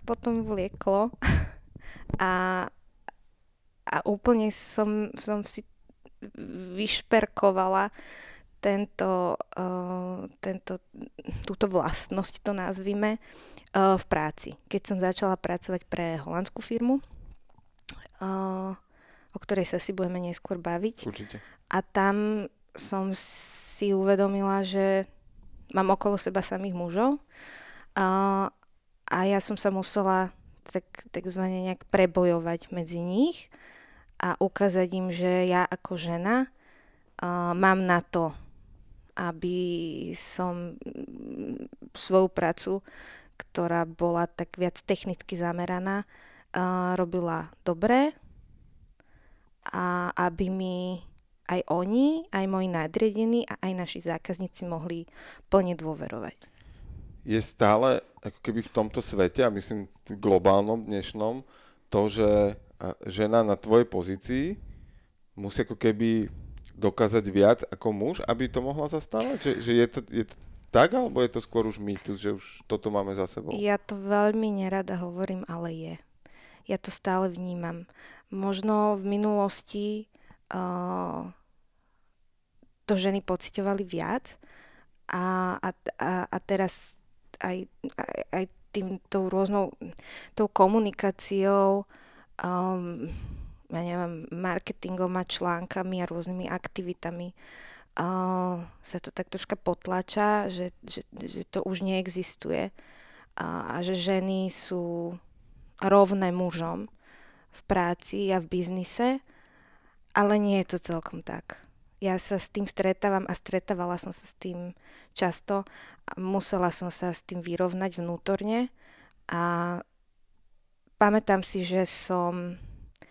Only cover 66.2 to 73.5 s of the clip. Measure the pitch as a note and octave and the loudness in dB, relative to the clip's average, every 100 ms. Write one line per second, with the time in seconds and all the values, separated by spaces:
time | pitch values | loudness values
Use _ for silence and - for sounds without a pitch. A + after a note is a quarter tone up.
66.2 | G#2 - - - - - G#2 F#2+ A2 A2+ | 0 -6 -14 -14 -16 0 0 4 4 4
67.2 | G2+ G2 G2 A#2+ - - A#2 G#2 A#2 F#3 | 4 8 8 8 2 -4 -2 0 -2 -2
68.2 | - A#2 B2+ B2+ C3 D3 D3 D#3 - A3 | -2 -2 0 -2 -2 -2 -2 -4 -4 -2
69.2 | A#3+ C4+ C#3+ - A#2 A#2 A#2 C3+ A#2 A#2 | -2 -2 0 0 4 6 6 2 -4 -4
70.2 | A2 - - - - A#2 D#3+ B3+ B3 B2+ | -4 -6 -20 -20 2 6 6 4 0 2
71.2 | B2 A#2 - A#2 A2 G#2 G2+ G2 - G2 | 2 0 -2 0 0 -2 -6 -6 -6 -4
72.2 | G2+ G2+ - - - G#2+ G#2+ G2+ G2 G2 | -2 -4 -6 -14 -4 -2 0 0 0 -2
73.2 | F#2 - D3 | -4 -4 -6